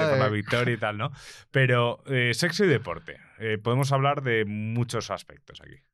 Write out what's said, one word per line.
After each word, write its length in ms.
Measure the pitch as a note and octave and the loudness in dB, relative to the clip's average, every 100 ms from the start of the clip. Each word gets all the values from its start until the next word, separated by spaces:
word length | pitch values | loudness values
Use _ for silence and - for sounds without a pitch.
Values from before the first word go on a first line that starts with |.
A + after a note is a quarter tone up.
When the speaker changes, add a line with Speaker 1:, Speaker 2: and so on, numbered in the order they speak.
| D#3 | 2
Speaker 1:
de, 40 | |
por 80 | C3+ | 2
la 80 | G#2+ | 2
Speaker 2:
eh. 40 | |
Speaker 1:
victoria 420 | G#2 G#2 B2 B2 A2+ | 0 0 0 0 0
y 20 | |
tal, 200 | G#2+ G#2 | -2 -2
¿no? 140 | C#3 C#3 - - - | -6 -8 -20 -20 -4
Pero, 520 | C#3 B2+ B2 A#2+ - - | 2 4 4 2 -2 -2
eh, 260 | C3 A#2+ | 0 2
sexo 300 | A2+ F3 E3+ | 2 0 2
y 40 | G3 | 4
deporte. 480 | B2+ - E2 - C2+ - - | 4 0 -10 -12 -18 -20 -10
Eh, 180 | A2 G#2+ | -6 -4
podemos 300 | A#2 B2+ C3+ | 0 0 2
hablar 300 | C#3 C#3 C#3+ | 2 2 0
de 240 | C3 A2+ G#2 | 0 0 0
muchos 680 | G#2+ A2 A#2 A#2+ A#2 G2+ | -4 -4 -2 -2 -4 -4
aspectos 480 | F#2 - - - - | -8 -10 -20 -20 -20
aquí. 140 | D2 - _ | -20 -20 _